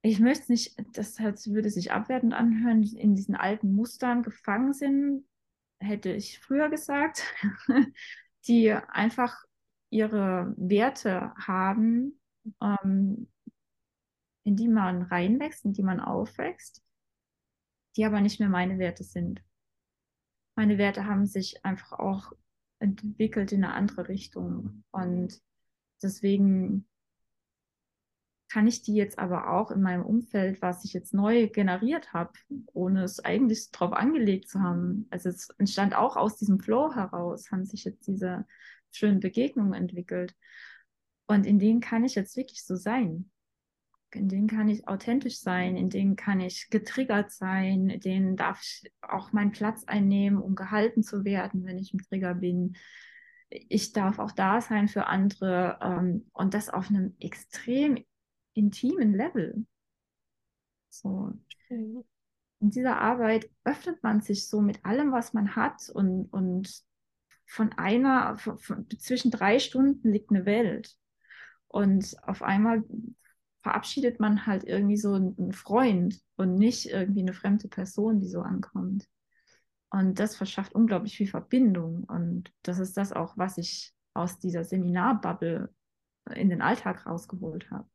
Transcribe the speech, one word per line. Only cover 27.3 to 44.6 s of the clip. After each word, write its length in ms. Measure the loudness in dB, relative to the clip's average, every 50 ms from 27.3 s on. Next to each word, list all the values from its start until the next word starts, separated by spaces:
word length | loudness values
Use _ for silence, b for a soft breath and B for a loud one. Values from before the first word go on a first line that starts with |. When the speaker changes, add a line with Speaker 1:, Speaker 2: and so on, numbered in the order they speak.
| _ _ _ _ _ _ _ _ _ _ _ _ _ _ _ _ _ _ _ _ _ _ _ _
Speaker 1:
kann 180 | 0 4 4
ich 140 | 4 4 2
die 140 | -4 0 2
jetzt 220 | 2 2 0 -2
aber 320 | -6 -4 -2 -2 -4 -2 0
auch 200 | 0 0 0 0
in 100 | 0 2
meinem 220 | 2 2 2 -2 0
Umfeld, 560 | 2 0 0 0 0 -2 0 0 0 -2 -2
was 220 | -4 -4 -4 -4 -10
ich 80 | -10
jetzt 220 | -8 -8 -8 -2 0
neu 340 | 2 4 4 6 4 4
generiert 640 | 4 2 0 2 2 2 0 0 0 -2 -2 -6 -6
habe, 220 | -6 -6 -6 -6 _ -20 _ _ -14 -14 -14 -10 _
ohne 300 | -4 0 2 2 2 0
es 160 | -2 -4 -6
eigentlich 500 | -4 0 2 4 4 4 2 0 -4 -12
drauf 220 | -4 -2 -2 0 0
angelegt 560 | 2 2 2 2 4 4 2 2 0 -2 -6
zu 100 | -2 -2
haben. 480 | 0 0 0 0 0 -2 -2 -4 -6 -6
Also 200 | -10 -6 -6 -6
es 200 | -6 -6 -12 -18 -2
entstand 380 | _ 0 0 2 2 0 2 2
auch 220 | 2 0 2 2
aus 200 | 0 0 0 0
diesem 220 | -2 2 2 2 2
Flow 340 | 2 0 2 2 2 0 0
heraus, 560 | -4 -6 -4 -4 -6 -6 -6 -6 -8 -10 -8
haben 120 | -6 -6 -6
sich 220 | -6 -10 -8 -10
jetzt 220 | -10 -10 _ -6
diese 380 | -6 -4 -2 -2 -4 -4 -6 -10 B B B B B B B B _
schönen 300 | -6 0 2 4 4 4
Begegnungen 520 | 2 0 -2 0 -2 -2 0 0 0 0 0
entwickelt. 600 | -2 -4 -6 -6 -8 -8 -6 -6 -6 -6 -6 -10 _ B B B B B B B B B B _ _ _ _ _ _ _
Und 180 | 2 4 4 6
in 140 | 6 6 6
denen 200 | 6 6 4 4
kann 240 | 2 0 0 0 0
ich 120 | 0 0
jetzt 200 | -2 -4 -4 -6
wirklich 300 | -8 -8 -8 -10 -18 -8
so 100 | -6 -8
sein. 560 | -4 -2 -2 0 0 0 -2 -2 -6 -10 -12 _ _ _ _ _ _ _ _ _ _ _ _ _ _ _ _ -8
In 140 | -2 -2
denen 200 | 0 0 2 0
kann 200 | 0 2 2